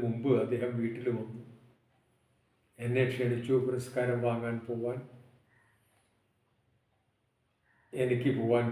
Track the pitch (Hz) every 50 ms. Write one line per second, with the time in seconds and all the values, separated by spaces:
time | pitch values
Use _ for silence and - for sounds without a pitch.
0 | 120 117 110 117 117 139 127 110 - - - - 120 123 120 117 113 113 117 -
1 | - 123 117 107 107 - - 117 - - - - - - _ _ _ _ _ _
2 | _ _ _ _ _ _ _ _ _ _ _ _ _ _ _ - 120 120 123 131
3 | 131 120 - - 123 120 120 120 117 123 135 127 120 127 127 123 123 - - 127
4 | 123 123 120 120 117 117 117 117 113 117 117 113 113 - 120 117 117 120 127 135
5 | 135 - - - - - _ _ _ _ _ _ _ _ _ _ _ _ _ _
6 | _ _ _ _ _ _ _ _ _ _ _ _ _ _ _ _ _ _ _ _
7 | _ _ _ _ _ _ _ _ _ _ _ _ _ _ _ _ _ _ - -
8 | 127 127 123 120 - 139 117 113 113 113 120 120 120 117